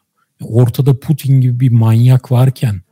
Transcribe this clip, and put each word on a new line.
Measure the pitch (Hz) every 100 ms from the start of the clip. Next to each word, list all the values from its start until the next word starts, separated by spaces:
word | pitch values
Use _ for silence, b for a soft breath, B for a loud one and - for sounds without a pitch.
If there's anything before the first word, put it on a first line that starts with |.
| _ _ _ _
E, |
ortada | - 113 120 - 135 123
Putin | - 151 135 135
gibi | 127 123
bir | 131
manyak | 117 113 113 123 131 -
varken | 123 131 - 117 98 _